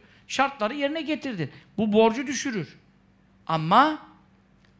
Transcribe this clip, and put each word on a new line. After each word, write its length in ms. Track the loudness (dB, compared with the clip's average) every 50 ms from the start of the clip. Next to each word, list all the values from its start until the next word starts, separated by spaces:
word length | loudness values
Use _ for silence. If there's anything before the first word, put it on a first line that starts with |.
| -20 _ _ _ _
şartları 460 | -8 -2 0 0 0 0 -4 -6 -4 -4
yerine 280 | -4 -4 -4 -4 -6
getirdin. 500 | -4 -4 -6 -6 -6 -8 -6 -6 -8 -8 -10 -16 -20 _ _
Bu 160 | -4 -2 2 4
borcu 340 | 6 6 6 4 0 -4
düşürür. 500 | -6 -6 -6 -6 -4 -6 -6 -8 -8 -12 -20 _ _ _ _ _ _ _ _ _ _ _ _ _
Ama, 500 | -4 -4 -2 0 4 4 6 6 4 2 -4 -10 -20 -20 _ _ _ _ _ _ _ _ _ _ _ _ _